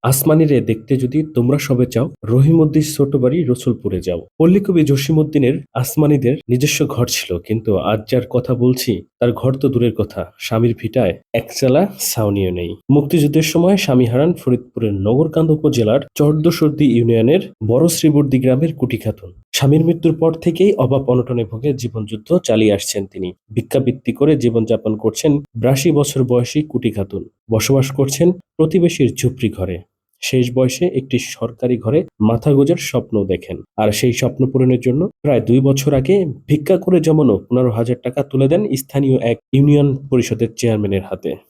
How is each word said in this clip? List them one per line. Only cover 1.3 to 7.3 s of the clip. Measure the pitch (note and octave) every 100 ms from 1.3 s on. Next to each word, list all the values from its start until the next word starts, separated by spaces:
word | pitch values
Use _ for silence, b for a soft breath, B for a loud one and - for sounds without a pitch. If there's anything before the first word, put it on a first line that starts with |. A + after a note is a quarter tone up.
তোমরা | - A#2+ C#3
সবে | - B2+ B2
চাও, | A#2 B2+ -
রহিমউদ্দিন | G#2+ A#2+ C#3 E3 D#3 D3+
ছোট | D3+ - C#3 C#3
বাড়ি, | B2 D#3
রসুলপুরে | C#3 B2 - A#2 G2+ F#2
যাও। | F2+ E2+ - _
পল্লীকবি | E3 F#3+ G3 F3
জসিমউদ্দিনের | D3+ C#3 - D#3 D3+ D3+ B2+ D3+ -
আসমানিদের | - B2 - D3+ D3 A#2 - -
নিজস্ব | B2 C#3+ - D3
ঘর | - A#2+
ছিল, | - -